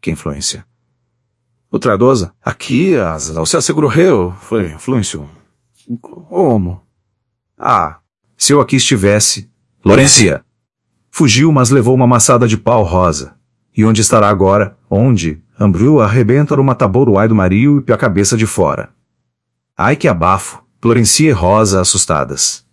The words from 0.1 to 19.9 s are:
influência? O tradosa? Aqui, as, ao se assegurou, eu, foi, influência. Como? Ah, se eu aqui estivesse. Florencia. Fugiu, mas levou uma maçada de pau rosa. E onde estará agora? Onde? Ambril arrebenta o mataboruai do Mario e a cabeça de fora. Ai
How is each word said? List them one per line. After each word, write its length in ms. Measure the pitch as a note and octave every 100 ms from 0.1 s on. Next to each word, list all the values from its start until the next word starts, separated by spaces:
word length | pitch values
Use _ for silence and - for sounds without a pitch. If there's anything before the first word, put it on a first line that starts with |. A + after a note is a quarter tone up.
influência? 560 | D#2+ E2 C#2+ D2 - - _ _ _ _ _ _ _ _ _ _
O 80 | -
tradosa? 560 | C3 G2 A#2+ C3 F2 _
Aqui, 500 | - - - B2+ F#3+ D#3
as, 380 | F2+ D#2+ D2
ao 120 | D#2+ D#2+
se 100 | E3+
assegurou, 360 | - D3+ D3+
eu, 380 | C3+ F#3 B2+ F2+ F2+
foi, 320 | - A2+ F2+
influência. 480 | D#2 - B2+ F#2+ D#2+ C#2+ - _ _ _ _ _ A#2+
Como? 840 | - - - F3 E3 A2+ F2+ F#2 _ _ _ _ _ _ _ _
Ah, 400 | - A2+ D#2+ D#2+ _ _ _ _
se 160 | -
eu 80 | C#3+
aqui 160 | C3 C3+
estivesse. 720 | - B2 G2 G#2 - - G2+ _ _ _
Florencia. 640 | - A2 C#3 C#3 G2 C#2+ _ _ _ _ _ _ _
Fugiu, 420 | - D3 A2 D#3+
mas 180 | D3 A#2+
levou 240 | C3+ A2+
uma 120 | C3 B2
maçada 400 | B2 - B2 A#2+
de 100 | G#2+
pau 260 | - A#2+
rosa. 520 | G2 F2+ F2+ D2+ C2 _ _ _ _ -
E 80 |
onde 160 | A2 G#2+
estará 280 | G#2+ A2+ G#2
agora? 500 | G2+ F#2+ G2+ G2 _ _
Onde? 540 | G2 B2+ A2 E2+ D2+ _ _
Ambril 420 | G#2 F2 A#2 D3+
arrebenta 540 | G#2+ A2+ A2 C3 D3
o 100 | C#3
mataboruai 640 | C3+ B2 A#2 F#2+ C3+ G2 A2
do 80 |
Mario 500 | A2 F#2 G2 C#3 C#3+ C3+
e 60 |
a 40 | A2
cabeça 400 | C3 F#2 G2+ A#2
de 100 | A2
fora. 440 | - E2 C#2+ - _ _ _ _ _ _ _ _ _
Ai 200 | G2+